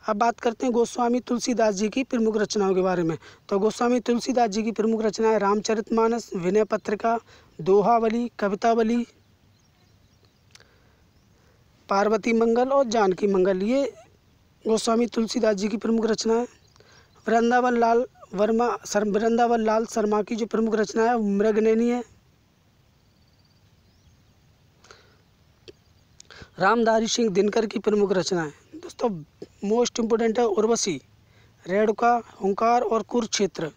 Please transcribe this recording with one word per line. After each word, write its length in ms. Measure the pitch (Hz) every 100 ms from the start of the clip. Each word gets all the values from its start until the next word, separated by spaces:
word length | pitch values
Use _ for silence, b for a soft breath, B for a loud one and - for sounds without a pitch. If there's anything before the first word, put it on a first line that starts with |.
अब 120 | - 208
बात 240 | 233 240
करते 260 | 240 226 254
हैं 60 |
गोस्वामी 480 | 233 233 - 240 247
तुलसीदास 540 | - 240 - 226 220
जी 140 | 190 214
की 140 | 262
प्रमुख 320 | 269 247 220 214
रचनाओं 380 | 202 214 190
के 80 | 185
बारे 200 | 185 180
में। 160 | 165 156 B B -
तो 100 | 202
गोस्वामी 420 | 214 - 240 247
तुलसीदास 500 | - 240 - 247 233
जी 120 | 196
की 100 | 220
प्रमुख 300 | 220 220 226
रचना 260 | 220 202 220
है 100 | 220
रामचरितमानस, 920 | 202 208 - 220 - 226 226 233 - 196
विनय 280 | 175 202
पत्रिका, 540 | 214 214 - 208 226 233 - b b -
दोहावली, 680 | 160 202 196 233 226 226 240 -
कवितावली, 680 | 202 196 226 226 220 240 233 _ _ _ _ _ _ _ _ _ _ _ _ _ _ - b b b b b _ _ b b b _ _ _
पार्वती 440 | 196 208 214 240
मंगल 360 | 226 233 226 254
और 160 | 277
जानकी 420 | 262 226 196 180 208
मंगल, 360 | 190 185 185
ये 300 | 202 262 285 640 698 _ _ _ _ _
गोस्वामी 420 | - 220 233 233 240
तुलसीदास 500 | - 226 247 220 202
जी 120 | 208
की 80 | 208
प्रमुख 300 | 220 226 220
रचना 280 | 214 220
है। 120 | 226 240 _ _ _ b b b b -
वृंदावन 500 | 226 233 247 247 240
लाल 280 | 226 233 254 _ -
वर्मा 440 | 190 214 226 240 202
सर-, 240 | - 208 208
वृंदावन 520 | 202 226 233 240 233
लाल 260 | 220 220 226
शर्मा 360 | - 214 208
की 140 | 202 233
जो 100 | 226
प्रमुख 280 | 214 226
रचना 280 | 214 208 226
है 120 | 226
वो 140 | 240 208
मृगनयनी 600 | 196 220 214 220 220 240
है। 140 | 247 240 _ _ _ _ _ _ _ _ _ _ _ _ _ _ _ _ _ _ _ _ _ _ _ _ _ _ _ b b b b _ _ _ _ - - _ _ _ _ - B B -
रामधारी 480 | 190 226 226 226 226
सिंह 220 | - 226
दिनकर 360 | 185 208 226 220
की 120 | 233
प्रमुख 340 | 214 208 202
रचना 300 | 190 165 180
है। 80 | 151 - _
दोस्तों, 360 | 311 339 - 240 180 147 _ - _
मोस्ट 340 | 202 226 240 -
इंपॉर्टेंट 400 | 226 226 226 220
है 60 | 233
उर्वशी, 540 | 208 220 226 - 143 _ _ _ b b b 170
रेणुका, 440 | 190 214 214 233 240 220 -
हुंकार 400 | 190 196 226 240
और 200 | 254 226
कुरुक्षेत्र। 680 | - 240 226 - 202 - 160